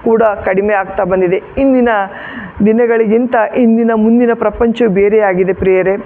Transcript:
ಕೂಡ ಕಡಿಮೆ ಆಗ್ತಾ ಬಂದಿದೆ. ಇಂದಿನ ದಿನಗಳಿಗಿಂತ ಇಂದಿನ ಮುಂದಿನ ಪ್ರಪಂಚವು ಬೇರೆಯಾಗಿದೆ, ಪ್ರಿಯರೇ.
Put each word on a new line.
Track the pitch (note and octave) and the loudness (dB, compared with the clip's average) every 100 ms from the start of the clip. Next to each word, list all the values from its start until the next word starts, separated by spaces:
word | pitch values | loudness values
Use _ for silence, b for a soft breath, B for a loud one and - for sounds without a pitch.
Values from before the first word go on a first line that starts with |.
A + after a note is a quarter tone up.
ಕೂಡ | - A3+ A3+ G#3 - | 2 2 2 0 -2
ಕಡಿಮೆ | F#3+ G#3 | -2 0
ಆಗ್ತಾ | G3+ F#3+ G3 | -2 -4 -4
ಬಂದಿದೆ. | F#3+ F#3+ F3+ F#3 - - | -2 0 0 -2 -6 -2
ಇಂದಿನ | C4+ C4 A#3+ G#3+ G3 B B B G3 - G#3 | 0 2 2 0 -4 B B B -16 -2 0
ದಿನಗಳಿಗಿಂತ | A3 A#3+ A3+ A3+ A3+ B3 B3 G#3+ - | 2 2 2 2 2 0 -2 -2 0
ಇಂದಿನ | A#3+ A3+ A#3 A3+ | 2 2 2 0
ಮುಂದಿನ | G#3+ A#3 A#3+ | 2 2 2
ಪ್ರಪಂಚವು | A#3 A3 G#3 A#3 A3+ A#3+ | 0 -2 -2 -2 0 0
ಬೇರೆಯಾಗಿದೆ, | F#3 G3+ G#3+ G#3 F3+ F#3 | 2 2 2 0 0 -2
ಪ್ರಿಯರೇ. | F#3 F#3+ F#3 F#3 G3 | 0 0 0 0 -2